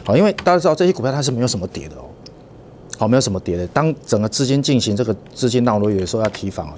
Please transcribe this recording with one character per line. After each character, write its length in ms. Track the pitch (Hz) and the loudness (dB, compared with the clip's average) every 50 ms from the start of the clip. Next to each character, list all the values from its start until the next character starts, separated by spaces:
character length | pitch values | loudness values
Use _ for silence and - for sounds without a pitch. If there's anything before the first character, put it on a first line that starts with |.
好， 140 | - - 107 | -4 0 2
因 80 | 160 202 | 4 4
为 80 | 214 | 2
大 220 | - - - 180 180 | 0 0 0 2 2
家 40 | 180 | 4
知 80 | 160 | 4
道 80 | 175 156 | 2 2
这 120 | - 180 | 4 2
些 60 | 180 185 | 2 2
股 80 | - | 0
票 100 | - 131 | -2 -2
它 80 | 135 147 | -2 -2
是 100 | 139 135 | -2 -2
没 120 | 127 117 | -2 0
有 40 | 123 | 0
什 120 | 120 - 92 | -2 -2 -4
么 80 | 87 | -6
跌 200 | - - - 69 78 | -6 -8 -10 -12 -12
的 60 | - | -16
哦， 80 | - - - - - - - - - - - - - - - - - - - - | -18 -18 -20 -20 -20 -20 -20 -20 -20 -20 -20 -20 -20 -20 -20 -20 -20 -16 -16 -4
好， 100 | - 113 | -2 2
没 120 | 110 123 135 | 2 4 2
有 20 | |
什 100 | 127 107 | 2 0
么 80 | 95 92 | -2 -4
跌 200 | - - 87 87 | -4 -4 -4 -4
的。 80 | 90 | -4
当 280 | 87 - 135 151 160 143 - - | -2 -2 0 0 0 -2 -4 -2
整 120 | - 117 104 | 0 0 0
个 80 | 107 | 0
资 200 | 110 - - 139 | 0 0 -2 0
金 160 | 123 135 143 | 2 2 0
进 180 | 135 - 143 120 | 2 2 2 2
行 160 | 104 113 101 | 2 0 0
这 80 | 101 123 | 0 0
个 100 | 110 104 - - - - | -2 -2 -4 -6 -16 -6
资 160 | - 131 120 | -2 -2 0
金 120 | 110 123 | 2 2
闹 160 | 120 120 107 104 | 2 2 2 2
轮 160 | 104 104 104 | 2 0 0
的 120 | 95 92 | 0 -2
时 100 | 87 - | -2 -2
候 60 | 113 | -2
要 60 | 110 104 | -2 -2
提 180 | - - - 98 | -2 -4 -8 -8
防 200 | - - 80 78 | -6 -8 -10 -10
哦， 40 | 78 | -8